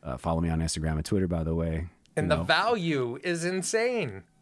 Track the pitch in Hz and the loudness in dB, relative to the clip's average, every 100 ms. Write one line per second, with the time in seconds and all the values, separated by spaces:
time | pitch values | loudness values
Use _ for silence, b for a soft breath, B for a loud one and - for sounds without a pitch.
0 | 76 62 85 82 85 80 80 82 80 78 | -10 -4 0 2 2 2 0 -2 -2 -2
1 | - 101 90 82 80 82 82 80 85 _ | 0 0 2 0 0 0 0 -2 -6 _
2 | _ - 175 151 87 165 214 226 165 143 | _ -2 0 2 2 2 4 2 2 0
3 | 120 127 180 170 175 185 180 220 247 240 | 0 -2 -4 -2 -2 -2 0 0 0 0
4 | 135 95 - _ | -4 -6 -14 _